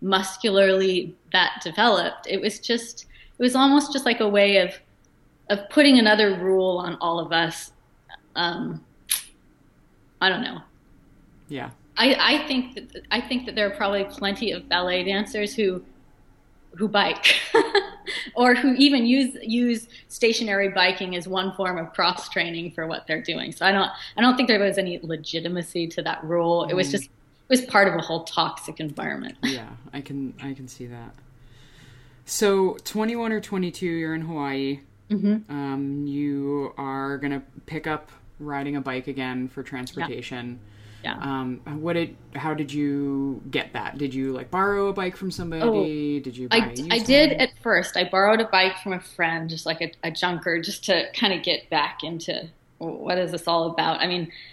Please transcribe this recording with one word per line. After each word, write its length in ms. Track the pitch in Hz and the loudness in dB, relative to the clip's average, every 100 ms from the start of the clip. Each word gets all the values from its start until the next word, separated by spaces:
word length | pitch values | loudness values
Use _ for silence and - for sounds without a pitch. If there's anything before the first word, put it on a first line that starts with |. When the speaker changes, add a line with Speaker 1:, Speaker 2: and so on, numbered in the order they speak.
Speaker 1:
muscularly 1120 | 185 190 196 - 226 196 190 190 190 185 175 - _ | 0 2 0 -2 2 6 6 6 4 2 -2 -8 _
that 300 | 185 175 - | 2 2 0
developed. 640 | 175 165 233 190 170 - - | -4 2 4 4 2 -4 -4
It 120 | 196 | -2
was 180 | 214 - | -2 -4
just, 440 | - 233 - - - - - - | -2 -4 -4 -14 -20 -20 -18 0
it 40 | |
was 120 | 247 | 2
almost 380 | 254 277 285 285 | 6 6 6 4
just 120 | 269 | 0
like 140 | 254 226 | 0 2
a 100 | 214 | 2
way 280 | 202 202 196 | 6 6 6
of, 180 | 180 - - _ _ _ _ _ - | 4 -2 -18 _ _ _ _ _ -2
of 120 | 202 - | -2 2
putting 260 | - 285 254 | 6 8 8
another 400 | 214 214 214 185 | 8 6 4 2
rule 400 | 185 190 185 180 | 2 2 4 0
on 180 | 175 170 | -2 -4
all 200 | 170 170 | -2 -2
of 100 | 165 | 0
us. 400 | 165 165 - - _ _ _ _ - _ | 0 0 -2 -14 _ _ _ _ -20 _
Um, 500 | - 170 170 160 160 - _ - - - _ _ _ _ _ _ _ _ - | -4 -4 -4 -6 -10 -14 _ -6 -6 -6 _ _ _ _ _ _ _ _ -2
I 80 | 185 | 0
don't 140 | 180 | 0
know. 160 | - 170 - _ _ _ _ _ _ _ - | -4 -10 -16 _ _ _ _ _ _ _ -12
Speaker 2:
Yeah. 240 | 139 120 - _ - | -10 -10 -14 _ 2
Speaker 1:
I, 200 | 269 - 185 | 4 4 4
I 140 | 294 - | 2 0
think 260 | 262 247 | -4 -4
that, 300 | - - - - | -8 -16 -16 -4
I 80 | 220 | -4
think 260 | 240 247 240 | -2 -4 -4
that 80 | |
there 140 | 214 202 | -2 -2
are 80 | 202 | 0
probably 260 | 202 202 | 0 0
plenty 460 | 196 - 196 196 214 | -2 -4 -4 -2 -4
of 180 | 175 - | -6 -2
ballet 360 | 175 180 185 | 0 0 0
dancers 500 | 185 196 202 214 208 | 0 -2 -2 -4 -4
who, 300 | - 202 180 - - _ _ _ _ _ _ _ 175 | 0 0 -2 -6 -20 _ _ _ _ _ _ _ -4
who 120 | 214 | 0
bike 480 | 202 185 160 - - - | 2 2 2 2 2 2
<laughs> 800 | 466 - 403 - - - - - | 2 4 2 0 -6 -10 -10 -6
or 220 | - 247 247 | 4 6 6
who 180 | 277 | 4
even 320 | 247 285 277 233 | 6 6 6 4
use, 300 | 262 254 - | 4 2 -2
use 460 | 220 233 240 226 - - - | -4 0 2 0 -4 -20 -18
stationary 640 | - 233 226 226 196 196 | 0 2 2 0 2 2
biking 440 | 190 185 190 185 | 4 2 2 -2
as 140 | 180 175 | -6 -4
one 260 | 190 190 | -2 -2
form 240 | 190 185 180 | -2 -2 -2
of 140 | 165 | -4
cross 360 | - 180 180 - | 0 0 0 -4
training 440 | - 170 165 170 | -4 -4 -4 -8
for 160 | - 160 | -8 -8
what 180 | 160 - | -8 -6
they're 160 | 156 | -6
doing. 300 | 160 160 64 | -4 -6 -8
So 120 | - | 0
I 60 | 185 | 2
don't, 200 | 196 190 - - - | 4 2 -4 -10 2
I 40 | |
don't 160 | 240 254 | 4 4
think 120 | 240 | 4
there 100 | 214 | 4
was 200 | 202 196 | 2 0
any 200 | 185 175 | -2 -4
legitimacy 840 | 160 160 156 170 165 180 165 175 165 | -6 -8 -6 -6 -4 -6 -6 -4 -4
to 160 | 170 | -4
that 220 | 160 160 | -6 -6
rule. 400 | 160 170 170 170 | -2 0 2 2
It 100 | 151 | 2
was 140 | 180 147 | 0 0
Speaker 2:
Mm. 20 | |
Speaker 1:
just, 140 | 196 - _ _ _ - | -2 -6 _ _ _ 2
it 20 | |
was 100 | 254 | 2
part 260 | - 208 196 | 4 4 4
of 60 | |
a 80 | 170 | 4
whole 220 | 160 165 | -2 -6
toxic 540 | - - 160 - - 156 | -4 -2 -2 -4 -12 -8
environment. 600 | 156 139 - 143 - - | -8 -6 -6 -6 -8 -6
<laughs> 40 | |
Speaker 2:
Yeah, 260 | - 131 113 120 - | -6 -6 -10 -16 -14
I 80 | 143 | -12
can, 320 | 139 139 131 - | -10 -8 -8 -8
I 100 | 139 | -10
can 160 | 131 127 | -10 -14
see 160 | - 120 | -14 -14
that. 260 | 120 113 - - - - - - - - - - - - | -14 -16 -20 -20 -20 -20 -20 -20 -20 -20 -20 -20 -20 -10
So 500 | - 208 196 190 - | 0 2 4 2 -2
twenty-one 480 | - 214 220 233 226 | -6 -4 -2 -2 -2
or 80 | 214 | -4
twenty-two, 460 | 208 190 180 - 180 | -4 -4 -4 -4 -4
you're 280 | 165 160 | -2 -4
in 60 | 160 | -4
Hawaii. 600 | 165 160 143 135 135 139 - _ - | -6 -6 -4 -2 -4 -4 -10 _ -6
Speaker 1:
Mm-hmm. 420 | 208 202 214 214 | -2 0 0 -2
Speaker 2:
Um, 560 | 143 139 135 139 143 143 | -6 -4 -4 -4 -4 -4
you 680 | 139 147 139 139 143 139 - | -4 -2 -2 -2 -2 -4 -6
are 400 | 139 135 139 139 | -6 -4 -4 -4
gonna 260 | 139 139 - - | -4 -6 -8 -18
pick 220 | - 160 156 | -12 -8 -4
up 240 | 151 - - - - | -6 -8 -20 -20 -14
riding 380 | 147 143 143 143 | -8 -6 -4 -4
a 60 | |
bike 260 | 135 127 127 | -4 -6 -6
again 400 | 135 127 127 127 | -6 -4 -4 -6
for 140 | 139 | -8
Speaker 1:
Yeah. 60 | 127 | -10
Speaker 2:
transportation. 920 | 131 127 - 165 120 127 123 120 120 - - - - | -10 -10 -8 -8 -8 -10 -10 -10 -12 -16 -20 -20 -12
Speaker 1:
Yeah. 120 | - - | -10 -8
Speaker 2:
Um, 400 | 143 135 127 123 - 151 | -6 -4 -4 -8 -8 -6
what 120 | 160 | -2
did, 240 | 170 170 - - | -2 -2 -8 -16
how 200 | 135 156 | -8 -6
did 180 | 151 143 | -4 -4
you 680 | 147 143 143 143 139 139 127 - | -2 -2 0 -2 -2 -2 -6 -6
get 220 | 135 - | -4 -4
that? 240 | 120 104 135 | -6 -8 -6
Did 140 | 143 | -6
you, 200 | 131 135 | -4 -4
like, 180 | 127 127 | -6 -4
borrow 380 | 180 196 202 202 | 0 0 2 0
a 40 | |
bike 240 | 196 185 185 | -2 -4 -6
from 140 | 190 | -6
somebody? 320 | 175 175 160 | -6 -6 0
Speaker 1:
Oh, 600 | 233 214 156 151 147 147 | 2 2 0 -2 -2 -4
Speaker 2:
Did 120 | 131 120 | -6 -8
you 120 | 127 | 0
buy 80 | 233 | 2
Speaker 1:
I 100 | - | 2
Speaker 2:
a 80 | |
Speaker 1:
d-, 80 | 120 | -2
Speaker 2:
used 100 | 156 | -2
Speaker 1:
I 60 | 233 | 0
did 320 | 220 277 311 | 6 6 6
Speaker 2:
one? 80 | 269 | 4
Speaker 1:
at 100 | 254 - | 0 -2
first. 340 | 240 180 180 - | 0 2 2 -2
I 80 | |
borrowed 360 | 185 190 196 220 | 0 4 6 4
a 60 | 220 | 4
bike 300 | 190 185 185 | 4 4 0
from 140 | 202 | -6
a 60 | 180 | -6
friend, 480 | - - 165 165 160 | -8 -4 -2 -2 -4
just, 160 | 160 | -6
like, 160 | 160 160 | -4 -4
a, 120 | 165 - | -6 -6
a 80 | 170 | -8
junker, 500 | 160 180 175 175 170 | -2 -2 -2 -2 -2
just 240 | 170 196 - | -2 -6 0
to 220 | 175 - | 0 0
kinda 260 | - 220 180 | 0 0 0
get 320 | - 151 - | -2 -2 -2
back 300 | 156 147 - | -2 -2 -4
into 460 | 156 165 170 - 165 - _ - | -8 -8 -6 -8 -10 -16 _ -12
w-, 180 | 165 - | -10 -8
what 180 | 143 180 | -4 -2
is 140 | 175 | -2
this 160 | 170 170 | -4 0
all 240 | 170 165 | 0 0
about? 300 | 160 156 160 | 0 0 0
I 80 | 175 | -2
mean, 220 | 180 165 - - | -2 -4 -10 -20